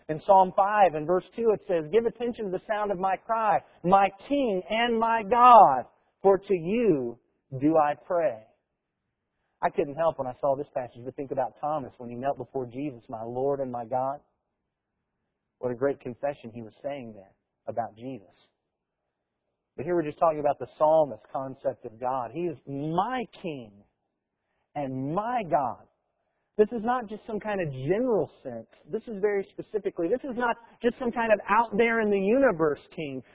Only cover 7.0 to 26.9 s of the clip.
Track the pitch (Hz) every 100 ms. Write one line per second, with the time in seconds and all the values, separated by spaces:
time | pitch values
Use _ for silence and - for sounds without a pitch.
7 | 120 127 _ _ _ 135 147 160 147 147
8 | - 180 156 117 110 _ _ _ _ _
9 | _ _ _ _ _ - 180 175 156 139
10 | 165 147 131 123 143 135 143 - 123 120
11 | 123 135 135 131 120 - 147 151 120 -
12 | 120 120 135 139 123 135 123 123 147 120
13 | 110 113 117 123 139 139 131 120 113 127
14 | 131 147 _ _ _ _ _ _ _ _
15 | _ _ _ _ _ _ 127 120 139 131
16 | 135 117 143 143 117 113 110 - 143 143
17 | 117 101 95 _ _ _ - 110 113 107
18 | 123 127 90 _ _ _ _ _ _ _
19 | _ _ _ _ _ _ _ - 143 175
20 | 151 - 170 156 143 135 123 - 156 160
21 | 147 110 - 147 135 131 - 101 120 110
22 | 123 131 117 135 175 143 - 139 151 170
23 | 214 254 226 - 185 143 110 101 _ _
24 | _ _ _ _ _ _ _ - 139 131
25 | 135 170 220 240 180 156 131 101 - _
26 | _ _ _ _ _ - 214 240 214